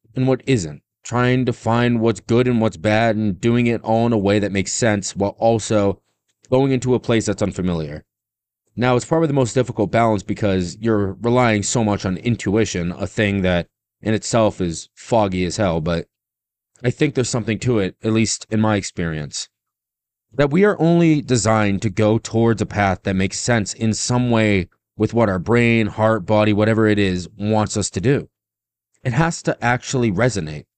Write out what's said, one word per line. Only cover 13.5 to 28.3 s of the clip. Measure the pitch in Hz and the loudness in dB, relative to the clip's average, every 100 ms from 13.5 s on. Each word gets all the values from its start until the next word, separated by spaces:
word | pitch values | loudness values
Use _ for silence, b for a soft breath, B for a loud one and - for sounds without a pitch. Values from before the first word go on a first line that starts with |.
| 87 82 _ _ _ | 0 -2 _ _ _
in | 104 | -4
itself | 110 - 117 107 - | -2 0 2 2 0
is | 90 78 - | -4 -6 -12
foggy | - - 117 101 92 90 | -20 -2 0 2 0 -2
as | 92 | -2
hell, | 98 82 | 0 0
but | 80 85 - _ _ _ _ _ _ _ | -2 -4 -6 _ _ _ _ _ _ _
I | 120 | -6
think | - 151 135 | -2 -2 0
there's | 120 | -2
something | 123 104 104 | -2 -2 -2
to | 123 113 | 0 0
it, | 92 - | 0 -4
at | 113 | -2
least | 110 107 - - | 0 0 -4 -4
in | 110 | 0
my | 110 104 | 0 0
experience, | - - 85 76 73 - - _ _ _ _ _ _ _ _ | -4 -6 -6 -6 -8 -10 -14 _ _ _ _ _ _ _ _
that | - 143 | -2 0
we | 165 208 | 2 2
are | - | 4
only | 160 170 165 151 | 4 4 4 2
designed | 113 123 104 110 104 98 | 2 0 2 2 2 0
to | 110 | -2
go | 92 107 113 | 0 2 2
towards | - 113 117 107 | 0 0 2 2
a | 104 | -2
path | 98 98 90 | 0 0 0
that | - 95 | -2 -2
makes | 95 - | -2 -4
sense | - 117 98 | -2 -2 -2
in | - 110 104 | -4 -4 -2
some | - 123 123 | -2 0 2
way | 113 107 98 85 _ _ - | 2 2 2 -2 _ _ -4
with | 107 113 | -2 2
what | 107 | 2
our | 92 | 0
brain, | 85 120 117 117 107 | 0 2 4 2 0
heart, | - 110 110 87 | 0 0 0 2
body, | 107 107 | 2 4
whatever | 104 107 113 110 | 2 2 2 2
it | 104 | 4
is, | 98 90 85 - | 2 -2 -6 -6
wants | 104 107 104 107 | -2 0 0 -2
us | 95 | -4
to | 98 | -2
do. | 101 139 73 | 0 0 -4